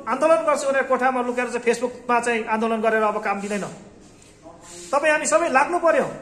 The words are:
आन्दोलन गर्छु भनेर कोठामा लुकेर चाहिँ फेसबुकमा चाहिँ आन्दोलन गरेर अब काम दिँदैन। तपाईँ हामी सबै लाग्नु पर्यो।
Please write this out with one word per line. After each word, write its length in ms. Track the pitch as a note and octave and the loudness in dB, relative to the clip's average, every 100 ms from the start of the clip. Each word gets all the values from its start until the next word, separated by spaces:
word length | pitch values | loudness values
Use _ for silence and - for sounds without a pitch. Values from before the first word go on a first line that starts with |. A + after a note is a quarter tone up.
आन्दोलन 380 | - B3+ D#4 D#4+ | -4 0 4 4
गर्छु 240 | D#4 C#4+ C#4 | 4 0 2
भनेर 160 | C4+ | 0
कोठामा 380 | C4 B3+ B3+ B3+ | 2 2 2 0
लुकेर 260 | B3 A#3+ A#3+ | -2 -2 -4
चाहिँ 160 | A3+ | -2
फेसबुकमा 560 | A3+ A#3 B3 - - A#3+ | -2 0 -2 -6 0 0
चाहिँ 240 | A#3 A#3 | 2 -2
आन्दोलन 380 | A3 G#3+ A3+ A3+ | -2 -2 0 0
गरेर 220 | A3 A3 | 0 2
अब 180 | G#3+ G#3 | 0 0
काम 180 | G#3+ G3+ | -4 -4
दिँदैन। 260 | G3+ G#3 E3 - - - - - - - - - - - - | -4 -6 -6 -12 -20 -20 -20 -20 -20 -20 -20 -20 -20 -20 -2
तपाईँ 220 | C#4+ D#4 | 0 2
हामी 120 | D4+ C#4 | 2 2
सबै 240 | D#4 E4+ | 2 4
लाग्नु 300 | C4 C#4+ F4 | 2 2 2
पर्यो। 280 | E4+ D4 A3 - | 2 2 0 -6